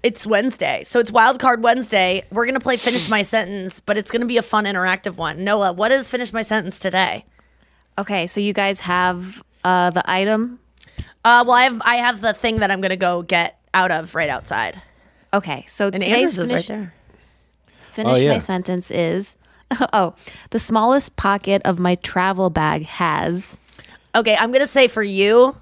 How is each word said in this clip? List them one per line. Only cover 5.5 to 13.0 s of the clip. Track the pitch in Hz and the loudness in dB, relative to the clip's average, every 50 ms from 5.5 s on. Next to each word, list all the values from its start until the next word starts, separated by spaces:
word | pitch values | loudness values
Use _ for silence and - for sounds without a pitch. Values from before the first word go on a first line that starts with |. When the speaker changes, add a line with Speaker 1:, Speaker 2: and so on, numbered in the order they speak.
| 208 214 202 185 | 0 2 2 0
Speaker 1:
what | 175 180 208 226 | 0 0 2 2
is | 262 269 254 - | 2 2 0 -2
Finish | - 240 247 208 | -6 -6 -6 -4
My | 185 226 | -6 -6
Sentence | 220 - 214 214 175 180 - - | -4 -2 -2 -2 -2 -4 -10 -6
today? | - 190 180 185 190 - 85 110 _ _ _ _ _ _ _ _ _ _ _ _ _ _ _ | -6 -2 0 0 0 0 -2 -8 _ _ _ _ _ _ _ _ _ _ _ _ _ _ _
Speaker 2:
Okay, | - 202 - 202 185 165 | -8 -6 -4 -2 -4 -2
so | 180 - 208 | -2 -2 -2
you | 202 208 | -2 -2
guys | 196 202 196 196 196 - | 0 0 0 0 -2 -4
have, | - 175 180 180 180 180 180 180 180 190 196 - - _ _ _ _ | -2 -2 0 2 2 0 0 -2 -8 -12 -14 -18 -20 _ _ _ _
uh, | 180 185 180 180 180 | 2 2 4 2 2
the | 170 175 - - | 0 0 -2 0
item? | 185 185 196 208 220 220 226 247 247 - _ _ _ _ - - _ - - - - _ _ | -2 0 0 0 0 0 -2 -4 -8 -16 _ _ _ _ -20 -20 _ -16 -16 -16 -16 _ _
Speaker 1:
Uh, | 233 240 240 240 | 6 6 6 6
well, | 233 247 | 6 6
I | 240 | 6
have, | 254 269 247 226 | 6 4 2 0
I | - 226 240 | 0 0 0
have | 240 240 240 247 202 | 2 0 0 -2 0
the | 202 226 208 | -2 -2 -2
thing | - - 226 220 220 | 0 -2 -2 0 0
that | 208 190 | 0 0
I'm | 196 190 | 0 -2
gonna | 190 190 185 | -2 -4 -2
go | 180 | 0